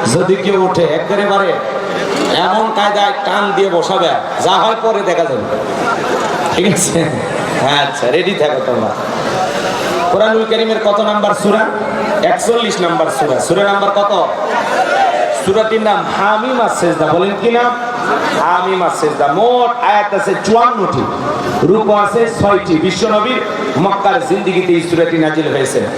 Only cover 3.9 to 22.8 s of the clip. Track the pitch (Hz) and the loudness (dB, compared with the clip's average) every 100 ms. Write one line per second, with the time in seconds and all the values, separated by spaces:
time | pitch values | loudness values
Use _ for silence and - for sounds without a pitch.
3.9 | 190 170 - - - 170 185 214 226 226 | 0 0 0 -4 -2 0 2 0 0 0
4.9 | 202 180 170 160 120 101 107 - - - | 0 0 0 0 -2 -2 -4 -4 -4 -2
5.9 | - - - - - - - 196 165 - | -2 -2 -2 -2 -2 -2 0 2 2 0
6.9 | 165 151 - - - - - 131 143 139 | 0 -2 -4 -4 -4 -4 -2 0 0 0
7.9 | - 123 156 180 196 151 131 131 117 107 | -2 0 0 0 0 0 0 -2 -2 -2
8.9 | - - - - - - - 202 190 175 | -4 -6 -4 -4 -2 -2 -2 -4 -4 -4
9.9 | 175 - 185 220 220 220 220 220 214 208 | -2 0 2 2 2 0 0 0 0 0
10.9 | 202 208 208 202 208 202 220 220 - - | 0 0 0 0 0 2 2 0 -2 -4
11.9 | - - - 165 180 - 233 220 180 175 | -4 -2 0 0 2 2 0 0 0 0
12.9 | 165 156 - 147 127 - 175 202 202 196 | 0 0 0 0 0 0 2 2 2 2
13.9 | 202 202 190 156 - - - - - - | 0 2 2 0 -2 -2 -2 -2 0 0
14.9 | 784 784 - - - 185 208 220 220 214 | 2 2 2 0 -2 0 2 2 2 2
15.9 | 196 160 - 196 214 247 254 208 - 175 | 0 -2 -2 0 0 0 0 0 0 0
16.9 | 156 156 165 196 196 226 233 247 240 - | 0 0 2 0 0 0 2 0 -2 -4
17.9 | - 180 220 226 127 151 180 185 190 165 | -4 -2 -2 -2 0 0 0 0 0 0
18.9 | - 151 - - 160 233 247 240 233 190 | 0 -2 0 0 2 4 4 2 2 2
19.9 | 208 208 196 196 180 - 226 240 233 175 | 2 2 -2 -2 -2 2 4 4 2 -2
20.9 | 127 101 - - - - - 151 214 214 | -2 -2 -4 -4 -4 -4 0 2 2 2
21.9 | 208 202 233 226 - 202 196 185 156 | 2 2 0 0 0 2 2 2 0